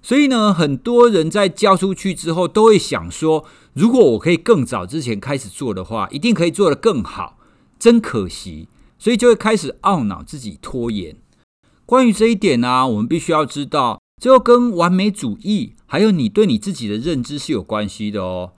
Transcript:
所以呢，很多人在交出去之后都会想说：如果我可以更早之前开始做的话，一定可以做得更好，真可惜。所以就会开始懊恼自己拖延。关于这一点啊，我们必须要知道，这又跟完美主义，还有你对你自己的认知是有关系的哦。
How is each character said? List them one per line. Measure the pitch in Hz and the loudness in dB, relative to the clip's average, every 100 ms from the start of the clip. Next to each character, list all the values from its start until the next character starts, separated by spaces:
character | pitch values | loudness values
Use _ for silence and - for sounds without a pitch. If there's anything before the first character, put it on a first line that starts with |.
所 | - 262 | 0 2
以 | 285 | 2
呢， | 254 214 | 2 2
很 | 170 151 135 | 2 0 -2
多 | - 240 240 | 0 4 4
人 | 202 160 | 4 0
在 | 208 196 | 0 -2
交 | - 208 190 | 0 2 2
出 | 190 | 0
去 | 185 196 | -4 -6
之 | 165 160 | -6 -6
后 | 165 175 | -4 -2
都 | - 220 | 4 6
会 | 208 | 4
想 | - 123 85 | 2 -8 -8
说： | - 156 156 - _ _ | -6 -2 -2 -4 _ _
如 | - 202 | 0 2
果 | 254 175 | 6 4
我 | 110 | 4
可 | 160 | 0
以 | 170 | -2
更 | - 214 | 0 0
早 | 123 113 90 | 0 -4 -6
之 | 151 | -8
前 | 120 107 | -6 -8
开 | 117 143 | -6 -8
始 | 98 | -8
做 | - 131 | -10 -8
的 | 95 | -8
话， | 92 113 95 | -8 -8 -8
一 | 147 | -4
定 | 202 | -2
可 | 202 175 | 0 0
以 | |
做 | - 190 | 0 0
得 | 139 | 2
更 | 233 156 | 0 -2
好， | - - 95 _ _ _ _ _ | -6 -10 -14 _ _ _ _ _
真 | 233 233 | 4 4
可 | 220 117 92 | 2 -6 -6
惜。 | - - 78 87 _ _ _ | -8 -14 -16 -18 _ _ _
所 | - | -2
以 | 233 | 2
就 | 240 | 4
会 | |
开 | 233 220 220 | 4 2 -2
始 | 143 - | -4 -6
懊 | - 190 | -2 0
恼 | 107 92 | -2 -6
自 | - 147 | -12 -14
己 | 120 - | -14 -16
拖 | - 131 117 | -12 -8 -6
延。 | 107 82 - _ _ _ _ _ _ | -6 -8 -16 _ _ _ _ _ _
关 | - 247 247 | 0 2 4
于 | |
这 | 208 220 | 4 2
一 | 220 | 2
点 | 196 123 | 2 2
啊， | 123 127 131 | 2 0 0
我 | 107 | -2
们 | 107 | -2
必 | - | -4
须 | - | 0
要 | 160 | -2
知 | 147 - 135 | -2 -6 -6
道， | 151 127 101 _ _ | -2 -2 -4 _ _
这 | 247 | 4
又 | 262 | 4
跟 | - 240 240 185 | 6 4 4 0
完 | 170 | 2
美 | 185 208 | 2 0
主 | 196 131 101 | -2 -8 -8
义， | 175 208 127 - _ | -4 -4 -4 -12 _
还 | 139 | 0
有 | 214 | 2
你 | 185 117 | 2 0
对 | 101 214 | 2 2
你 | 113 | 0
自 | 190 | -4
己 | 165 113 | -8 -6
的 | 104 | -6
认 | 139 151 | -4 -4
知 | 120 143 | -6 -10
是 | - | -6
有 | 131 | -6
关 | 90 107 104 | -4 -6 -6
系 | - 104 | -6 -6
的 | 104 | -6
哦。 | 92 92 90 _ | -6 -8 -10 _